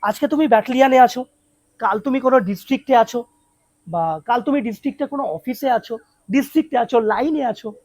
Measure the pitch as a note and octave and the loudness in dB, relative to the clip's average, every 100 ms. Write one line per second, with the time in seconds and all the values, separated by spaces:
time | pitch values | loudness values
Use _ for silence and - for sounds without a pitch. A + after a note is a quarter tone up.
0 | G#3 G#3+ D4 D4+ D#4 A3 G#3+ B3+ C4+ B3+ | -4 -2 -2 0 2 2 2 2 4 6
1 | A#3+ B3 B3+ _ _ _ _ _ G3 G#3 | 4 4 -12 _ _ _ _ _ -4 -2
2 | C4+ C4 C4 C4 F#3+ G3 - C4+ - B3 | -2 -2 2 2 0 -6 -4 -6 2 2
3 | A3+ A#3+ A#3+ _ _ _ _ _ - E3+ | 2 -2 -10 _ _ _ _ _ -10 -4
4 | E3 D#3+ D#3+ A#3+ A#3 C#4+ A#3 G#3 C#4 - | -4 -4 -2 -2 0 -2 -2 -6 -8 -6
5 | C#4+ C#4+ C4 D#3 - B3 C#4 A#3 - A3+ | -8 -6 -6 -6 -8 -4 0 -2 -2 -14
6 | _ _ _ A#3 C4 - - B3+ A#3 A#3+ | _ _ _ -2 0 -2 0 -2 0 0
7 | G#3+ G#3 C#4 D#4 B3+ G#3 A3+ G#3 | 0 -2 -2 -2 -4 -6 -12 -18